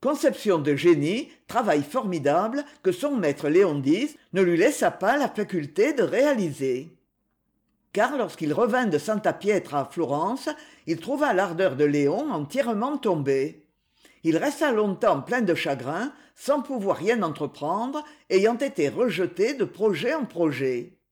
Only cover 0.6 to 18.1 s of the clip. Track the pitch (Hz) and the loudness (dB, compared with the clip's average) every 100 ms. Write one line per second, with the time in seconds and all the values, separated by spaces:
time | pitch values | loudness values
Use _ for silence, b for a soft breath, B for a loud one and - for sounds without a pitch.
0.6 | 143 143 165 160 143 214 330 B _ 226 | 2 2 4 4 4 -2 -6 B _ -2
1.6 | 220 151 143 254 220 175 139 156 214 269 | 2 2 2 -4 -2 -2 2 2 0 -4
2.6 | 285 B 185 180 294 277 156 139 151 160 | -8 B -2 0 -2 0 0 0 2 4
3.6 | 196 147 135 170 285 - b 175 185 170 | 4 2 2 2 0 -8 b 0 2 4
4.6 | 208 - 185 - 190 277 254 - 208 180 | 2 2 -2 0 0 0 0 -4 -4 -4
5.6 | 143 160 240 294 175 185 285 269 175 131 | -4 0 2 2 0 2 2 2 -2 -2
6.6 | 135 127 160 _ _ _ _ _ _ _ | -2 -2 -6 _ _ _ _ _ _ _
7.6 | _ _ _ - 233 285 202 - 156 151 | _ _ _ 0 0 0 -4 -4 -2 2
8.6 | 233 247 240 214 - 208 180 220 196 202 | 2 2 2 0 0 -2 0 -2 0 0
9.6 | - 139 131 - 151 143 175 262 - 302 | 0 -4 -4 -4 -2 0 -2 -4 -6 -8
10.6 | B B - 165 202 277 294 196 190 165 | B B -6 -6 -4 -2 2 2 0 2
11.6 | 190 131 147 143 139 180 302 190 143 254 | 0 2 2 4 2 0 -2 -4 -4 -2
12.6 | 240 208 247 294 226 170 139 135 143 165 | -2 0 -2 -2 -2 -2 0 0 -2 -6
13.6 | _ _ _ b b b 160 160 240 294 | _ _ _ b b b 0 0 0 0
14.6 | 302 226 214 185 220 151 - 247 214 165 | 0 2 0 0 0 0 0 -2 0 0
15.6 | 160 139 120 165 254 B B _ - 285 | -2 -4 -4 -6 -6 B B _ -2 -2
16.6 | - 262 196 170 180 240 175 143 147 - | -2 -4 -2 -2 0 0 0 -4 -8 -6
17.6 | 147 185 247 294 302 | -4 -4 -4 -8 -10